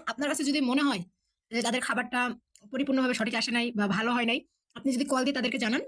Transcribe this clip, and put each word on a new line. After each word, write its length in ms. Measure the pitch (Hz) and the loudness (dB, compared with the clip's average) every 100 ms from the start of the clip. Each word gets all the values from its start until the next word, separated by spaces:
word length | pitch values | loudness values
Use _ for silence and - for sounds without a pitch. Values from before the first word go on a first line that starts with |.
| - | -2
আপনার 220 | 226 285 | -2 -2
কাছে 140 | 311 | 0
যদি 180 | 285 294 | 0 2
মনে 200 | 247 269 | 2 2
হয় 180 | 285 202 175 _ _ _ _ | 2 0 -4 _ _ _ _
যে 100 | 233 | -2
তাদের 200 | 233 247 | 0 0
খাবারটা 480 | - 233 247 247 247 - _ - 208 | 0 -2 -2 -2 -2 -4 _ -20 -8
পরিপূর্ণভাবে 420 | 254 277 262 254 | -4 0 2 2
সঠিক 220 | 240 226 226 | 0 0 0
আসে 160 | 233 | 0
নাই 200 | 240 240 | 0 0
বা 160 | 226 202 | 0 0
ভালো 260 | 196 226 | 2 0
হয় 120 | 247 233 | 0 0
নাই, 220 | 254 - _ _ | -2 -4 _ _
আপনি 180 | 240 277 | -6 -2
যদি 140 | 247 277 | 0 0
কল 180 | 254 | 2
দিয়ে 100 | 269 | 2
তাদেরকে 240 | 269 240 254 | 0 -2 0
জানান, 240 | 220 269 | 0 0